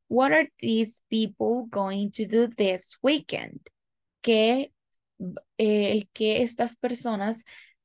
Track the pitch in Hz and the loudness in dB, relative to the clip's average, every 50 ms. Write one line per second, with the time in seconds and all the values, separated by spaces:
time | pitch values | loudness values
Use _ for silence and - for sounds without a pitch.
0 | _ - 220 240 262 277 302 311 311 285 _ - - 226 220 220 226 220 - - | _ -2 0 2 2 4 4 2 2 0 _ -6 -2 0 2 2 0 0 -4 -14
1 | _ - 220 220 220 208 202 - 220 214 233 247 233 233 - 202 196 190 196 196 | _ -4 -2 -2 -2 -2 -2 -4 -2 0 0 -2 -4 -6 -4 -4 -4 -2 -2 -4
2 | 202 208 - - 220 190 220 226 240 233 233 - 208 190 185 185 - - - - | -4 -4 -4 -6 -6 0 2 2 2 2 0 0 0 0 0 -2 -6 -12 -12 -2
3 | - 262 302 285 - - - - 58 - - - _ - _ _ _ _ _ _ | 0 0 0 0 -2 -6 -8 -8 -8 -10 -14 -18 _ -20 _ _ _ _ _ _
4 | _ _ _ _ - 233 226 220 220 226 240 269 277 - _ _ _ _ _ _ | _ _ _ _ 0 2 4 4 6 4 4 2 0 -4 _ _ _ _ _ _
5 | _ _ _ - 190 180 180 - - _ _ - 220 214 214 208 208 202 208 214 | _ _ _ -12 -12 -12 -12 -12 -18 _ _ 0 2 2 2 2 2 2 0 0
6 | 202 _ _ - 220 214 214 220 247 233 - - 247 240 - - - 247 247 233 | -2 _ _ -2 0 0 2 2 0 0 0 -4 -4 -4 -4 -6 -6 -6 -6 -4
7 | - 240 220 202 196 214 226 226 - - - - - _ _ _ _ | -6 -4 -4 -2 -2 -4 -4 -6 -10 -20 -20 -20 -20 _ _ _ _